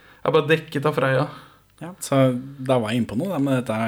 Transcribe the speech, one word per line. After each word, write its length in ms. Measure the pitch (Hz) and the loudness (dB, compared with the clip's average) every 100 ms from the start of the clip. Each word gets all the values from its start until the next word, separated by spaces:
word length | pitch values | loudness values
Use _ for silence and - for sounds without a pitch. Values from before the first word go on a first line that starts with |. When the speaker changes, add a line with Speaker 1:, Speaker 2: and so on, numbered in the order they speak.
| - - | -20 -8
Speaker 1:
er 140 | - 156 | 0 2
bare 140 | 147 | 4
dekket 340 | 156 156 147 147 | 0 0 -4 -2
av 60 | 147 | 0
Freia. 320 | 135 131 147 - - _ _ - | 0 2 -2 -6 -20 _ _ -18
Speaker 2:
Ja, 160 | 160 185 | -16 -12
så 320 | - 139 131 123 | -2 4 4 2
da 400 | 135 - 131 127 | -6 -10 0 0
var 120 | 107 | 2
jeg 60 | 120 | -2
inne 80 | 110 | -2
på 80 | 101 | -2
noe 140 | 185 | -4
da, 80 | 165 | -2
med 160 | 139 131 | 0 0
dette 160 | 117 | 0
her 160 | 110 | -2